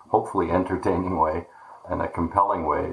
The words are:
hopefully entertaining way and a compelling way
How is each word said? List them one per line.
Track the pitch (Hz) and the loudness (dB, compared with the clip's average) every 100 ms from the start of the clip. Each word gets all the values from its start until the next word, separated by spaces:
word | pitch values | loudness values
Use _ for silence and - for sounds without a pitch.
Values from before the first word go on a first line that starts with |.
| - | 0
hopefully | 110 - 98 82 | 0 0 -2 2
entertaining | 90 90 92 98 90 92 87 | 2 0 0 0 0 0 2
way | 78 82 - - - - - | 2 0 -6 -18 -20 -16 -6
and | 82 | -4
a | 85 | -4
compelling | - 82 98 101 92 | -2 0 2 2 0
way | 78 73 - | 0 0 -2